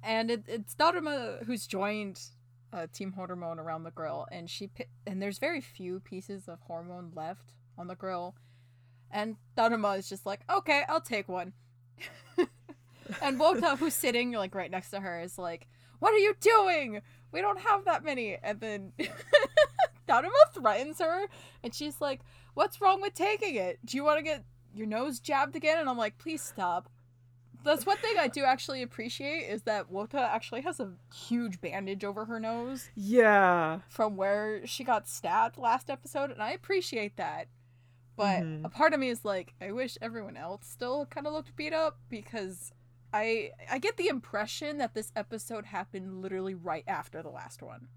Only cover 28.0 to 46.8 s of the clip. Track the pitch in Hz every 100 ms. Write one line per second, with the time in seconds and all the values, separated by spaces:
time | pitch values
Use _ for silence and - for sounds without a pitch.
28 | 440 415 277 294 269 262 - 269 247 -
29 | 262 - 277 320 285 208 208 214 180 185
30 | 220 277 247 226 - 240 294 339 208 180
31 | - - - 240 233 180 175 190 190 196
32 | 202 202 220 226 220 233 240 262 - -
33 | 196 247 220 202 190 175 160 160 - -
34 | 220 196 196 202 214 214 240 - 254 220
35 | - - 175 185 233 - 247 254 - 269
36 | - 294 277 - 214 320 - 381 349 233
37 | 208 - 165 156 - _ _ _ _ _
38 | _ - 202 185 165 156 160 - 311 302
39 | 262 233 214 190 175 - 185 220 254 -
40 | 226 226 190 - 160 202 - - 247 277
41 | 285 - 302 311 311 - 302 320 320 302
42 | - 226 208 226 190 180 - - - _
43 | - 208 220 226 - - - 262 392 440
44 | 349 262 - 208 214 - 294 294 240 -
45 | 214 - 208 226 - 226 214 202 196 190
46 | 185 185 185 190 190 190 170 160